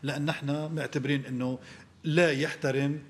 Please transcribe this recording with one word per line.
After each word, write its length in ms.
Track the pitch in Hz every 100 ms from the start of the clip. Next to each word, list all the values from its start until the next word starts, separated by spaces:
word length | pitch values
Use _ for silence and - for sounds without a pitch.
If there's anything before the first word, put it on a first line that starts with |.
لأن 220 | 139 143 147
نحن 500 | 151 139 147 151 156
معتبرين 500 | 131 147 135 143 139
أنه 340 | 127 127 127 - - - -
لا 280 | 165 156 170
يحترم 680 | 139 147 - 139 131 139 151 -